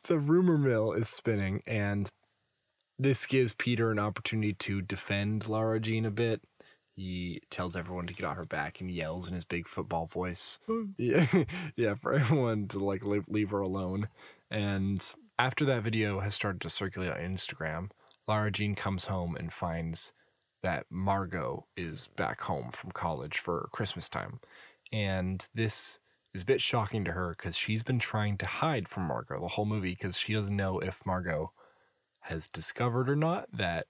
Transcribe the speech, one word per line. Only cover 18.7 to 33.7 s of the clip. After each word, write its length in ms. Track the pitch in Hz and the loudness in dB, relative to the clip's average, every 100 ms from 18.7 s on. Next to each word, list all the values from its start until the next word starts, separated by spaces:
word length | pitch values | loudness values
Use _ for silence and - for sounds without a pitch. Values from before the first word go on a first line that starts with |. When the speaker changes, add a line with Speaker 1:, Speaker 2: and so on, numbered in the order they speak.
| 98 | -2
Speaker 1:
comes 300 | 98 95 - | -2 0 0
home 300 | 95 87 76 | 0 -2 -4
and 160 | 82 | -6
finds 640 | - 87 82 82 82 - _ _ _ _ _ | -4 -4 -2 -2 0 0 _ _ _ _ _
that 220 | 92 80 - | -2 -2 -4
Margot 760 | 87 95 98 92 90 64 69 - - | -4 0 0 0 -4 -4 -6 -10 -10
is 320 | 85 76 - - | -6 -4 -4 -2
back 260 | 71 - | -4 -2
home 300 | - 78 60 | -4 -4 -4
from 200 | - - | -8 -10
college 480 | - 85 76 67 - | -4 -2 -2 -4 -4
for 300 | - 85 - | -2 -2 -4
Christmas 340 | - 107 - - | -4 -2 -2 -4
time. 320 | - - 120 - - - _ - | -4 -8 -10 -18 -20 -20 _ -8
And 540 | 110 101 95 92 92 - | -2 0 0 0 -2 -2
this 460 | 113 110 - - - _ _ _ 95 | -2 2 4 2 0 _ _ _ -10
is 60 | |
a 20 | 90 | 0
bit 160 | 131 | 2
shocking 420 | - 120 104 113 90 | 4 2 0 0 0
to 80 | |
her 200 | 87 90 | -2 -2
'cause 240 | 82 - - | -4 -4 -2
she's 240 | - 110 | 0 -2
been 160 | 113 127 | 0 0
trying 380 | - 110 104 98 | 0 0 0 0
to 80 | 95 | -4
hide 420 | - 160 139 90 | 0 0 0 -2
from 160 | - | -4
Margot 360 | 87 60 - 65 | -2 -2 -4 -6
the 80 | 85 | -4
whole 180 | - 104 | -2 0
movie 300 | 107 92 92 | 0 -2 -4
'cause 220 | 98 87 | -4 -4
she 160 | - | 0
doesn't 220 | 107 101 101 | 0 0 0
know 240 | 95 92 | 0 0
if 260 | 95 - - | -2 -4 -2
Margot 460 | 92 87 78 80 _ - _ _ _ _ _ | -2 0 -2 -4 _ -20 _ _ _ _ _
has 260 | - 82 - | -8 -4 -4
discovered 600 | - - - 123 120 127 | 0 0 2 0 2 2
or 60 | 143 | 2
not 340 | 160 180 - | 2 0 -4
that 360 | 117 92 | -4 -2